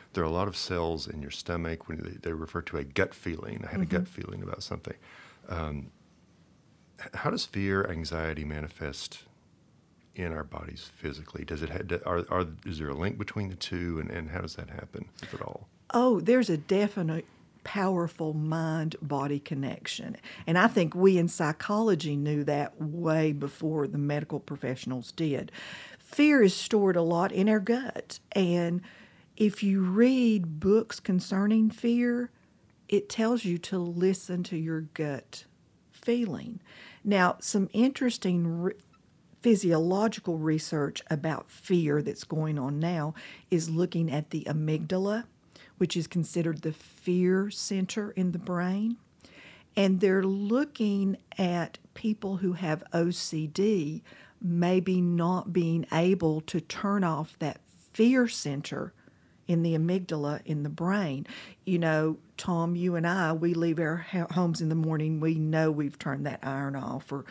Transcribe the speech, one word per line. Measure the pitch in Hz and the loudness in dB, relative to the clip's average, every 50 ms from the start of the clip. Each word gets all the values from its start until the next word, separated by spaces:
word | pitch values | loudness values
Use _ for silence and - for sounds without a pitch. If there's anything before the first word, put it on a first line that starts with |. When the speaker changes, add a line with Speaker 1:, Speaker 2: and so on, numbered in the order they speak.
| - _ - | -16 _ -4
Speaker 1:
there | 95 82 | -2 0
are | 80 | 0
a | |
lot | 80 87 101 101 | 0 0 -2 -2
of | 90 - | -4 -6
cells | - - 92 87 82 82 82 78 - - | -6 -4 -2 -2 -2 -2 -4 -4 -6 -10
in | 80 76 | -10 -10
your | 69 71 | -10 -10
stomach | - - - - 87 85 82 82 82 80 - - | -12 -12 -8 -6 -6 -4 -4 -6 -6 -8 -8 -10
when | 80 78 | -10 -8
they, | 80 87 | -8 -10
they | - - - 85 82 | -10 -10 -8 -8 -6
refer | 78 80 - - 87 - | -6 -8 -8 -8 -8 -8
to | - - 76 | -6 -6 -8
a | 69 | -8
gut | 69 - - 95 - - | -4 0 0 0 0 -2
feeling. | - - 87 82 - - 50 52 - - | -8 -8 -8 -8 -8 -8 -10 -10 -10 -10
"I | - | -6
had | - 196 | -4 -4
a | 180 | -2
gut | 160 - - 185 | 0 0 -2 -2
Speaker 2:
Mm-hmm. | - - - | -4 -6 -12
Speaker 1:
feeling | - - 95 95 92 | -12 -10 -10 -10 -10
about | 92 - - | -10 -10 -10
something." | - - - 85 - - - - - - - - - - - _ - - | -8 -8 -8 -8 -8 -10 -14 -14 -18 -20 -20 -20 -20 -20 -20 _ -12 -8
Um, | 90 85 80 76 73 71 67 64 - _ _ _ _ _ _ _ _ _ _ _ _ _ _ _ _ _ _ _ _ - | -6 -6 -4 -4 -6 -8 -10 -12 -18 _ _ _ _ _ _ _ _ _ _ _ _ _ _ _ _ _ _ _ _ -18
h-, | - - - | -16 -12 -10
how | - - 147 | -4 -4 -2
does | 233 - - | -2 -4 -6
fear, | - - 98 98 98 98 95 98 - | -6 -4 -2 0 0 2 2 0 0
anxiety | 87 80 80 78 82 80 80 80 78 78 73 | -2 -4 -6 -4 -4 -4 -2 -2 -4 -4 -6
manifest | 76 76 76 76 78 - - 80 73 71 - - - - - - - _ _ _ _ _ _ _ _ _ _ _ _ _ _ _ _ - | -6 -6 -6 -8 -8 -10 -8 -8 -8 -8 -8 -12 -12 -14 -16 -20 -20 _ _ _ _ _ _ _ _ _ _ _ _ _ _ _ _ -10
in | - 90 85 80 | -8 -6 -6 -6
our | 78 73 | -6 -8
bodies | 71 78 78 78 78 - 76 - - - | -8 -10 -12 -12 -12 -14 -14 -16 -18 -16
physically? | - - 76 69 73 78 - - - 76 | -10 -8 -8 -8 -10 -12 -14 -12 -12 -10
Does | - 82 76 80 | -8 -6 -6 -6
it | 76 | -6
ha-, | 76 - - | -6 -6 -6
d-, | - 90 85 - | -4 -4 -4 -2
are, | - 90 87 85 - | -2 -2 -2 -2 -2
are, | - 92 90 80 80 - - | -2 -2 -2 -2 -6 -10 -10
is | - 85 76 | -8 -6 -6
there | 78 71 | -6 -6
a | 69 | -4
link | 73 87 104 - - | -4 -4 -4 -4 -6
between | 104 - - 107 101 95 | -8 -8 -6 -6 -6 -6
the | 92 | -8
two, | - - - 95 87 87 87 82 78 | -8 -8 -6 -6 -4 -4 -4 -4 -4
and, | 78 - | -6 -6
and | - 87 80 78 | -6 -8 -8 -8
how | 85 92 | -8 -8
does | 90 - - | -8 -8 -8
that | - - - | -10 -12 -12
happen, | - - - - - - - - - - - | -12 -14 -14 -12 -12 -14 -14 -14 -14 -18 -16
if | - - | -12 -12
at | - | -10
all? | - - - - - - _ _ _ - - | -10 -10 -12 -14 -16 -20 _ _ _ -2 2
Speaker 2:
Oh, | 240 247 254 226 180 | 4 4 6 4 4
there's | 160 208 247 254 233 - | 4 4 4 4 4 4
a | 165 151 | 0 0
definite | - - 190 196 208 208 - 202 170 160 160 165 - - _ _ _ _ _ _ - | 0 2 2 2 2 2 0 -2 -2 -2 -2 -4 -6 -10 _ _ _ _ _ _ -14
powerful | - - 208 185 190 190 175 170 165 - - 160 156 151 | -8 -4 -2 0 0 2 0 0 -2 -4 -4 -4 -4 -2
mind-body | 156 151 156 160 165 160 160 160 160 156 160 - - 160 139 143 139 139 143 143 143 | -2 -2 -2 -2 -2 0 -2 -2 -2 -2 -4 -4 -6 -6 -4 -2 -2 0 0 -2 -4
connection. | - - 151 139 135 127 - - - - - - - - - - - - - - - - | -4 -6 -6 -6 -4 -6 -6 -8 -10 -10 -10 -8 -8 -10 -10 -12 -14 -18 -16 -8 -2 2
And | 165 180 | 4 6
I | 202 226 | 6 6
think | - 202 170 147 - | 4 4 0 0 2
we | 180 190 196 185 175 | 6 6 6 8 6
in | 170 165 | 4 2
psychology | - - 170 147 156 - - - 208 214 226 220 185 147 170 151 143 | 2 0 0 0 0 -2 -4 -2 0 2 4 4 2 2 0 -2 -2
knew | 143 147 147 151 147 143 | -2 0 0 0 0 0
that | 147 143 143 143 - - - | 0 0 0 -2 -4 -6 -6
way | 156 151 156 170 170 160 156 160 156 156 147 | -8 -6 -4 -2 0 2 2 4 4 2 0
before | 143 143 147 - - 160 156 156 151 143 135 | 0 -4 -6 -6 -4 -4 -2 -2 0 -2 -2
the | - 143 | -2 -2
medical | 143 147 147 147 147 - 156 139 | -2 0 0 -2 -4 -4 -6 -8
professionals | - - 147 135 - 123 131 - - 127 131 127 113 - | -8 -8 -10 -6 -4 -6 -6 -4 -6 -6 -6 -6 -8 -8
did. | - - 165 151 139 - - - - - - - - - - - - - | -6 -4 -2 -2 -2 -2 -4 -8 -12 -16 -16 -14 -14 -16 -16 -18 -20 -20
Fear | - - - - 294 302 294 262 | -20 -6 2 4 6 6 8 8
is | 208 190 - | 8 6 6
stored | - - - 233 208 202 190 175 | 2 -2 0 2 4 4 4 4
a | 175 165 | 4 2
lot | 165 170 170 185 190 | 2 2 2 2 0
in | - 185 196 214 | 2 2 4 4
our | 214 214 | 4 4
gut. | 190 233 233 254 269 - - - - - - - _ - | 4 2 0 0 -2 -6 -8 -10 -10 -12 -14 -16 _ -4
And | - 202 185 175 175 175 170 170 175 180 180 - - - - - _ - - _ - - | 0 2 2 4 4 2 2 2 0 -2 -4 -6 -18 -20 -20 -20 _ -20 -20 _ -2 2
if | 214 208 196 - | 2 2 2 2
you | 214 196 196 196 | 0 2 2 4
read | 185 180 185 214 240 254 262 254 247 226 214 202 175 160 151 156 | 2 2 6 6 6 6 6 6 4 4 4 2 0 -2 -4 0
books | 196 190 208 226 - - - - | 2 4 4 4 4 0 -6 -8
concerning | - - 185 180 180 - 196 190 202 208 220 220 220 220 | -2 2 2 2 2 2 0 2 2 4 4 4 4 4
fear, | 220 - - 233 240 240 240 240 240 240 240 - _ _ _ _ _ _ _ _ _ _ _ - | 2 0 0 2 2 4 2 2 0 0 -4 -6 _ _ _ _ _ _ _ _ _ _ _ 0
it | 202 196 202 - | 0 0 0 0
tells | - - 220 226 247 226 - | -2 0 2 2 2 2 0
you | 180 175 165 | 0 -2 -2
to | - - 190 185 | -2 -4 -4 -2
listen | 175 175 170 175 185 190 190 185 - - 180 175 175 | -2 -2 0 2 2 2 2 2 -2 -4 -4 -4 -4
to | - 180 160 | -2 -4 -4
your | 160 160 160 160 | -2 -2 -2 -4
gut | 160 156 - - 151 147 139 120 - - - - - _ _ _ _ _ _ _ _ _ | -4 -6 -6 -4 -2 -2 -2 -6 -8 -12 -16 -18 -18 _ _ _ _ _ _ _ _ _
feeling. | _ - - 240 233 247 233 190 135 - - - - 190 - - - - - - - - - | _ -8 -2 0 0 0 0 -2 -4 -6 -8 -10 -12 -14 -14 -18 -20 -20 -20 -20 -16 -6 0
Now, | 208 202 190 180 180 - - | 2 4 6 6 4 4 0
some | - - - 202 190 - - | -2 0 2 2 2 2 2
interesting | 208 240 269 269 - 262 247 - - - 185 180 175 170 165 165 170 175 | 4 4 4 4 2 0 0 0 0 0 0 2 2 2 0 0 0 -2
re-, | 196 - - - _ _ _ _ _ _ _ _ _ _ _ - | -4 -4 -6 -16 _ _ _ _ _ _ _ _ _ _ _ 4
physiological | 240 220 190 202 170 165 160 165 175 185 202 220 220 - - - 185 165 160 | 4 6 6 6 4 4 4 4 2 2 2 2 0 0 -2 -4 -4 -2 0
research | 156 160 156 156 - - 165 151 143 147 - - - - | 2 2 2 0 0 -2 -2 -2 -2 -2 -4 -6 -6 -4
about | 156 143 151 160 143 - - - | -4 -2 -2 -2 -4 -4 -8 -12
fear | - - - - 185 175 160 147 143 151 | -18 -10 -2 2 2 2 4 4 2 2
that's | 143 143 - - - | 0 -2 -6 -8 -8
going | - - 156 156 156 151 143 | -6 -4 -2 -2 0 -2 -2
on | 127 139 143 147 | -2 -2 -2 -2
now | 160 175 180 160 147 156 156 - - - - - - - | -2 -2 0 -2 -2 -4 -6 -8 -14 -18 -18 -14 -6 0
is | 185 165 165 165 | 0 0 0 0
looking | 160 165 180 180 - 170 165 160 | 0 0 0 0 0 0 0 0
at | - 151 156 - | 0 -2 -4 -4
the | - 156 - - | -6 -6 -4 -2
amygdala, | 147 156 156 156 156 156 165 151 185 185 190 202 214 226 240 - _ _ _ _ - - - - _ - | -2 0 0 0 0 -2 -2 -2 -2 0 0 0 -2 -2 -4 -8 _ _ _ _ -20 -20 -20 -10 _ 0
which | 185 - - 175 | 0 0 0 -2
is | 156 | -4
considered | - - 175 156 - - 175 160 165 156 151 | -2 -2 -2 -2 -2 0 0 0 0 -2 -2
the | - 160 151 | -4 -6 -6
fear | - - - - - - 185 180 180 180 180 185 190 196 208 | -8 -12 -20 -20 -8 -2 0 2 4 4 4 4 4 2 0
center | - - - - 202 190 190 - - 220 208 208 | -4 -6 -4 -2 -2 -2 -2 -2 -2 -4 -6 -4
in | - 185 180 180 170 | -2 0 0 0 0
the | 175 | -2
brain. | 190 185 180 175 180 180 190 202 214 226 233 - _ _ _ _ - - - - - - - - - _ - | -4 -2 -2 0 0 0 0 0 -2 -2 -4 -4 _ _ _ _ -20 -20 -20 -20 -20 -20 -20 -20 -16 _ 0
And | 208 196 190 190 180 | 2 4 4 4 6
they're | 202 190 190 196 185 | 6 4 4 4 4
looking | 190 190 196 202 202 233 262 294 294 - - 220 208 202 196 196 196 196 - _ - - - | 2 0 0 0 0 2 2 0 0 -2 -2 0 0 2 2 2 0 -2 -2 _ -10 -4 -2
at | 190 175 175 175 165 - - - _ - - | 0 0 0 0 -2 -4 -8 -14 _ -20 -12
people | - - 220 214 - 214 190 196 175 | -4 -2 -2 -2 -2 -2 -4 -2 0
who | 196 180 180 | 0 0 0
have | 160 185 151 156 175 - - - | 0 -2 -2 -2 -2 -4 -2 0
O | 170 165 175 | 2 2 2
C | 170 - - - 170 156 156 147 | 0 -2 -4 -4 -4 -4 -4 -2
D | 151 - 196 220 214 180 147 151 160 160 - - - - - - _ - | 0 2 2 4 4 2 0 -2 -4 -8 -10 -16 -20 -20 -20 -20 _ -6
maybe | - 175 170 170 170 175 185 185 180 185 185 180 | -2 0 2 2 4 4 4 4 4 4 2 2
not | 180 175 175 170 170 175 180 180 - - | 4 2 2 2 2 2 0 -2 -2 -2
being | 170 180 170 165 165 165 - - | 0 2 2 2 2 0 0 0
able | - 160 170 185 196 180 170 160 156 156 | 0 2 4 4 4 4 2 2 0 0
to | 156 - - 160 | -2 -4 -4 -4
turn | - - - - - 196 202 208 190 | -4 -6 -8 -4 -2 0 0 2 2
off | 165 160 143 156 - - - | 0 0 -2 -4 -6 -8 -6
that | 160 139 - - _ _ - - - - - | -6 -6 -6 -8 _ _ -20 -20 -20 -6 2
fear | - 220 240 262 254 240 233 | 4 6 6 6 6 4 2
center | - - - 147 139 143 - - 147 135 131 - - _ - - _ _ _ _ _ _ _ - | 0 -4 -4 -4 -4 -4 -6 -6 -6 -6 -6 -6 -10 _ -20 -20 _ _ _ _ _ _ _ 0
in | 175 165 165 | 2 2 4
the | 170 165 | 4 2
amygdala | 160 160 170 180 190 180 - 165 151 143 143 151 - - | 2 2 2 0 0 -2 -2 -4 -2 -2 -2 -4 -4 -4
in | - 156 147 | -4 -4 -2
the | 147 147 | -2 -4
brain. | 151 160 170 185 196 208 190 151 135 139 147 - - - - - - _ - | -4 -2 -2 0 0 0 0 -2 -2 -4 -6 -10 -12 -16 -16 -18 -18 _ -4
You | 190 180 170 | 0 0 2
know, | 165 160 156 156 156 160 156 - - - _ - | 4 4 4 4 4 2 0 -2 -8 -20 _ -8
Tom, | - 190 175 165 165 170 175 | -4 0 0 2 2 0 0
you | 175 175 185 175 | 0 0 0 0
and | 165 165 170 | 2 2 2
I, | 180 190 170 156 165 | 2 2 2 0 0
we | 160 170 170 175 | 2 2 2 2
leave | 165 170 170 160 165 | 2 2 2 2 2
our | 165 151 165 170 | 0 0 0 -2
ho-, | 160 - - 180 170 - | -4 -4 -2 -2 -2 0
homes | - 180 180 170 160 - | 0 2 2 2 2 0
in | 165 156 | 0 0
the | 160 | 2
morning, | 165 156 160 160 156 156 156 160 151 | 2 2 2 0 0 0 0 0 0
we | 156 165 165 | 0 0 2
know | 156 156 156 160 160 160 160 | 2 2 2 2 4 4 4
we've | 151 151 147 143 143 - | 2 2 -2 -4 -4 -6
turned | - 156 131 139 143 143 | -6 -6 -4 -4 -4 -6
that | 127 - - | -6 -6 -6
iron | 135 135 139 139 139 139 | -4 -4 -4 -4 -4 -4
off | 135 - 127 127 127 - - | -6 -6 -6 -6 -8 -8 -8
or | 143 139 127 - | -8 -8 -8 -10